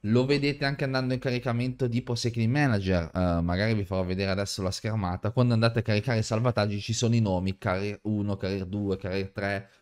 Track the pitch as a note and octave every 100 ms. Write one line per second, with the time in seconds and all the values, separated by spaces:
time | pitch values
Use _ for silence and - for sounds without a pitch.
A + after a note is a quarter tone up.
0 | G#2 A#2 C3 C#3+ C#3+ C#3 C#3 C#3+ C#3 C3
1 | B2+ B2+ C#3 B2 B2 A#2+ B2+ B2+ B2 A#2
2 | - A#2+ A#2+ A#2 A2+ C#3 D3 G#2 F#2+ F2+
3 | D#2+ F#2 F2+ E2+ E2+ F2+ G#2+ A2 F#2 F#2
4 | F#2 F#2 G2 F#2+ G2+ - F#2 F#2+ A2 A2
5 | F#2 F2+ G#2 B2 A#2+ A#2 A2+ A2+ G#2+ G#2
6 | G#2 A2+ A2 A2 B2 A2+ G#2 G#2 G2+ A2
7 | A#2+ A#2 G#2+ F#2 F#2+ F#2 G#2+ F#2 G#2 G2+
8 | A2 G#2+ G2+ G2 F#2+ G2 F#2 G2+ G2+ F#2+
9 | F#2+ F#2+ F#2+ - G2 G2 G2+ _